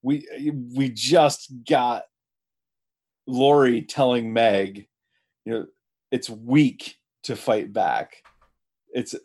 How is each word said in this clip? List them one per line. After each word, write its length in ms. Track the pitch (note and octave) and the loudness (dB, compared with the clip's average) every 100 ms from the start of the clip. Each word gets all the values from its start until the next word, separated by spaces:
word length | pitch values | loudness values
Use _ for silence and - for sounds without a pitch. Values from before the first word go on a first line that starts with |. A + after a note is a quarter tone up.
we, 260 | B2+ D3 - - D3 D3 A#2+ | -4 -4 -6 -8 -6 -6 -6
we 140 | B2+ C3+ | -4 -4
just 640 | A2+ C3 E3+ D3 - - B2 A#2+ | -4 2 4 4 2 -10 -14 -2
got 360 | C#3+ C3 A#2 - _ _ _ _ _ _ _ _ _ _ _ - | 0 0 -4 -8 _ _ _ _ _ _ _ _ _ _ _ -6
Lori 560 | B2+ C#3 C#3+ C3 A#2 | 2 4 6 4 2
telling 500 | - - B2+ B2 A2+ | -2 0 2 2 0
Meg, 560 | A2+ A2+ G2 F#2+ G2+ - _ _ _ _ _ | 2 4 2 0 -8 -20 _ _ _ _ _
you 80 | A2 | -8
know, 140 | A2+ - _ _ _ _ | -8 -8 _ _ _ _
it's 180 | B2 - | -8 -8
weak 680 | A2 A#2 C#3+ C#3 - - - _ _ | -12 2 4 4 0 -12 -20 _ _
to 120 | - A#2 | -12 -6
fight 360 | - G#2+ G2+ | -2 -2 -2
back. 500 | G#2+ F2 A#1 - _ _ _ _ _ _ _ _ | -2 -2 -2 -6 _ _ _ _ _ _ _ _
It's, 220 | B2 A#2+ - | -10 -8 -10